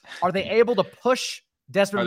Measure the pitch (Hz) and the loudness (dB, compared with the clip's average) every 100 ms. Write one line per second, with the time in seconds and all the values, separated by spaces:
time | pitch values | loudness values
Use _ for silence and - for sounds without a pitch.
0 | - - 180 185 - 220 233 214 - - | -18 -4 -2 -2 0 2 2 2 -2 -2
1 | 240 254 - - _ _ - 175 196 208 | 0 0 -2 -12 _ _ -6 -2 0 0